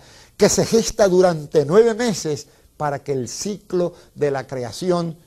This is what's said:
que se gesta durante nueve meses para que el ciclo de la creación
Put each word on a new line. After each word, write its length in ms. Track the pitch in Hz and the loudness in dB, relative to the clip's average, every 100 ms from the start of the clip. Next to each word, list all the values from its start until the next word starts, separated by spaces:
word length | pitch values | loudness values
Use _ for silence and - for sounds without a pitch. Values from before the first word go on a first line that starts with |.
| - - - - | -12 -20 -12 0
que 100 | 202 | 2
se 160 | - | 2
gesta 440 | 170 226 - - 202 | 2 2 0 2 2
durante 580 | 180 185 160 147 165 139 | 4 4 2 0 0 4
nueve 300 | 190 233 214 | 4 4 2
meses 520 | 247 190 156 147 - _ _ - | -2 -4 -4 -6 -10 _ _ -8
para 220 | 151 143 | -6 -6
que 140 | - | -4
el 160 | 135 117 | -6 -6
ciclo 640 | - 202 208 - 185 175 - - | -8 -8 -10 -6 -4 -4 -6 -16
de 160 | - 147 | -4 -2
la 160 | 135 127 | -2 -6
creación 720 | 131 120 107 180 175 170 160 | -8 -8 -6 -2 -2 -2 -8